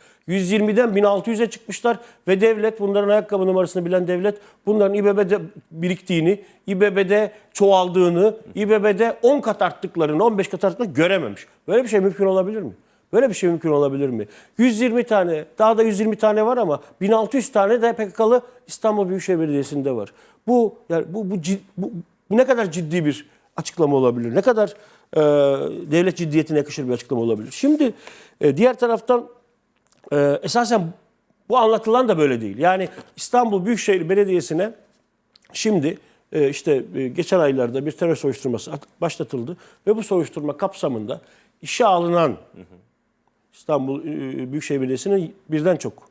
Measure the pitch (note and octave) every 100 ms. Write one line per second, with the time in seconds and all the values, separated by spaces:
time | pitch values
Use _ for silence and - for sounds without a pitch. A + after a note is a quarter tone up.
0 | _ _ - F#3+ F3+ G#3 G#3+ G#3 A#3+ G3
1 | G3+ G3+ A3+ G#3+ A3+ - - - A#3+ A#3
2 | - _ - F#3+ A3 G#3+ A3 A3 G3+ G3+
3 | G3+ G#3 G#3 G3+ F#3 F#3 F3 F#3 E3+ F3+
4 | F3 F3+ G3+ G#3 - _ G3+ G#3+ G3 G3+
5 | G3+ G3+ F#3 G3 D#3+ - _ D#3+ F3+ F3+
6 | - E3+ D#3+ G3+ - _ - F#3+ G#3 F#3+
7 | F#3 G#3 G#3+ - _ - G3+ F#3+ F3+ F3+
8 | F3 E3+ G#3+ G#3+ - F#3 G#3 G#3+ G#3 F#3+
9 | A#3 - A#3+ C#4+ A3 - F3+ - F#3 E3+
10 | D3+ D3+ A#3 G3+ F3+ F3+ G3 E3+ A3+ C3+
11 | F3 F#3+ A#2 G2+ - _ - A3 B3 G#3
12 | F#3+ F#3 G3 F#3+ F#3 A3 C#3 F2+ _ _
13 | _ G#3+ B3+ F#3 F3+ E3 E3 D3 C#3+ C#3
14 | C#3 A2+ G#2 - _ - B3 G#3+ B3 A#3+
15 | A#3 G#3 F3 D#3 D#3 - A3 A3 A3+ G3+
16 | A3 G#3+ G#3+ G#3+ A3 B3 F#3 C#3 - _
17 | G3 A3 G#3+ C#4 - G#3 G3 A#3+ A#3 A3+
18 | G3+ G3 A3 B3 - - - - A3 G#3+
19 | F#3 F#3 F3 E3+ D#3 C#3+ C3+ C#3+ C3+ A#2+
20 | G2+ _ _ _ - B3 A3 - - E3
21 | D#3 G3+ F#3 G3 D#3 G3 - - G#3 F3+
22 | - _ _ A3+ C4 A#3+ G3 D#3+ D#3 F3
23 | D3 C3 - _ _ - - - D3 C#3
24 | B2+ A#2+ A#2 C#3+ A3+ A3 G#3 - - _
25 | _ D#3 D3+ D3 C#3 C#3 C#3+ E3+ E3 D#3+
26 | F#3 F3 D#3+ D#3 D3+ D3+ D3 D3+ B2+ B2
27 | - B2 A#2 G#2+ A#2+ - C#4 D4+ C4 -
28 | - - - _ D3 C#3 B3 B3 A#3+ A3+
29 | A3+ B3 - _ _ _ _ _ _ _
30 | - D3 C#3+ C#3+ E3+ A#3+ A3+ A3+ E3 -
31 | _ _ _ _ - B3 A3+ A3 A3 A#3+
32 | B3 E3+ C#3+ A#2+ G#2+ G2+ E3+ F#3+ F3+ -
33 | - - - B3 A#3+ G3 F#3 A#3 - F#3
34 | E3 G3 G3 F3+ - D#3+ A3 - _ _
35 | _ _ _ _ _ - A3 F#3+ C#3+ -
36 | _ _ _ D#3 C#3 C#3+ E3+ C3+ - C3+
37 | C3 D3 E3 F#3 C#3+ C3 A#2+ C3 D3 -
38 | E3+ D3+ C#3 - C3 A2 - D3+ - _
39 | E3 - D#3 B2+ A#2+ F3 - _ G3 A3
40 | F#3+ F#3 D3 E3 D3 C#3 G3 - D#3 A2+
41 | G#2 - - _ _ _ - - A3+ F3+
42 | E3+ F3 D3+ G2 - - F2+ F2+ _ _
43 | _ _ _ _ _ _ - C#3+ C3+ C#3
44 | D#3 D3+ C3+ C3+ B2+ D3 - C#3 C3 B2+
45 | G3 G3 E3 - - D3+ E3+ E3+ A2 -
46 | _